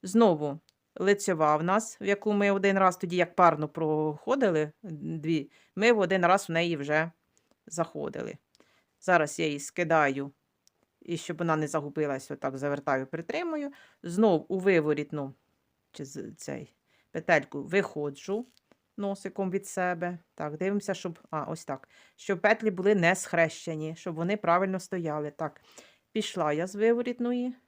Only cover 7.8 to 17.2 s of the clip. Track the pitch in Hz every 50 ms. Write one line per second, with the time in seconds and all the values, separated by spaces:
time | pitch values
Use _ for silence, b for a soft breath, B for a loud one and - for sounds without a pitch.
7.8 | 165 - - 151 147 - - - - - - - _ _ _ b b b b b
8.8 | b b b _ - - 180 170 156 147 - - 165 156 147 143 - - _ -
9.8 | 175 160 165 160 147 139 135 139 139 143 _ _ _ _ _ _ _ _ _ _
10.8 | _ _ _ _ - - 170 165 - - 175 170 175 170 160 156 156 147 - 160
11.8 | 147 147 143 156 151 143 139 131 135 - 143 143 - 135 131 135 135 143 143 143
12.8 | 143 - 139 131 135 135 - 160 170 _ - 311 359 339 311 302 285 285 277 B
13.8 | B B B B - 175 170 185 220 220 180 156 - _ 190 190 180 202 190 170
14.8 | 151 151 151 143 147 143 - 151 139 135 131 _ _ _ _ _ _ _ _ _
15.8 | _ _ _ - 147 135 - 151 - - - _ - - 139 127 147 - _ _
16.8 | _ _ _ _ _ _ _ 170